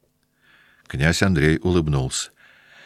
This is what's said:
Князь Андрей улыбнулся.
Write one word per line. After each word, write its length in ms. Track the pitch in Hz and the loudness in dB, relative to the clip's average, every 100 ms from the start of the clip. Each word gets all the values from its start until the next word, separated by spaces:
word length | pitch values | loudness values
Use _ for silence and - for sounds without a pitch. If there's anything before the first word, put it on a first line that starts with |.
| _ _ _ _ _ _ _ _ - | _ _ _ _ _ _ _ _ -12
Князь 380 | - 76 87 | -2 0 2
Андрей 360 | 98 85 76 80 | 0 2 2 2
улыбнулся. 680 | 92 90 78 69 65 - - _ _ _ _ - | 0 0 0 -2 -2 -6 -10 _ _ _ _ -20